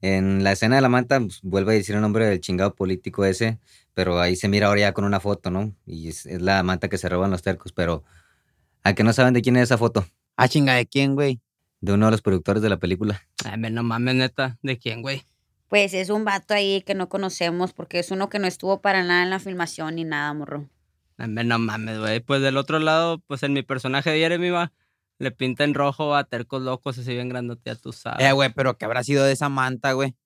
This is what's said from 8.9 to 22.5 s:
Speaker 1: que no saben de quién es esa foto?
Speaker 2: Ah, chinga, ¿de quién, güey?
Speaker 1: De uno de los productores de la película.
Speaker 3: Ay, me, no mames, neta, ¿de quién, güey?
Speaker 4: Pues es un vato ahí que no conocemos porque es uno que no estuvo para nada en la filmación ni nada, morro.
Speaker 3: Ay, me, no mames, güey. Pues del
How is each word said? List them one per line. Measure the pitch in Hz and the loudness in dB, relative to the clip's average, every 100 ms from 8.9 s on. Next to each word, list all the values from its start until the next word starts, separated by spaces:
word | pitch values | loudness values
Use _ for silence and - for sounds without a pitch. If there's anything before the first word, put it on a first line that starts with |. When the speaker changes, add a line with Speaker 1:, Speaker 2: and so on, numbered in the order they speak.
Speaker 1:
que | - | 4
no | 110 | 4
saben | 117 127 | 6 6
de | 123 | 4
quién | 117 123 | 4 4
es | |
esa | 120 123 | 4 4
foto? | 117 113 90 _ _ - | 2 0 -4 _ _ 0
Speaker 2:
Ah, | 127 | 2
chinga, | 156 139 127 | 4 4 4
¿de | 120 | 2
quién, | 139 139 139 | 2 2 2
güey? | 143 123 _ _ _ _ | 0 -2 _ _ _ _
Speaker 1:
De | 98 | 0
uno | 101 110 | 4 4
de | |
los | 110 | 4
productores | - 95 82 101 | 2 0 2 0
de | 107 | 2
la | 92 | 0
película. | 90 90 104 101 _ - - | -2 -2 -2 -4 _ -10 -8
Speaker 3:
Ay, | 101 | -6
me, | 113 | -6
no | 113 | -4
mames, | 120 113 123 127 | -2 -2 0 2
neta, | 127 - 131 117 | 0 -2 -6 -4
¿de | 143 123 | -6 -6
quién, | - 113 | -6 -8
güey? | 131 139 - _ _ _ _ | -8 -10 -12 _ _ _ _
Speaker 4:
Pues | 208 202 | 2 2
es | 190 185 | 0 -2
un | 208 | -2
vato | 214 196 - | 0 -4 -2
ahí | 208 196 196 185 | -2 0 -2 -2
que | 196 | -6
no | 185 | -4
conocemos | 190 196 185 170 175 180 | -4 -6 -4 -2 -2 -4
porque | - - 175 | -6 -8 -6
es | 175 | -4
uno | 190 196 | -4 -4
que | 208 | -2
no | 190 | -4
estuvo | 180 185 196 | -4 -2 0
para | 202 190 | 2 0
nada | 180 175 | 2 2
en | 180 | 2
la | 190 | -2
filmación | 196 180 170 - 160 165 | -6 -6 -6 -6 -8 -6
ni | |
nada, | 165 147 147 | -4 -4 -4
morro. | 151 147 147 147 _ _ _ _ _ | -6 -8 -10 -12 _ _ _ _ _
Speaker 3:
Ay, | 117 | -8
me, | 110 | -4
no | 117 117 | 0 0
mames, | 113 107 110 110 | 0 -4 -6 -6
güey. | 107 110 | -2 -2
Pues | 117 139 | 0 0
del | 135 | 2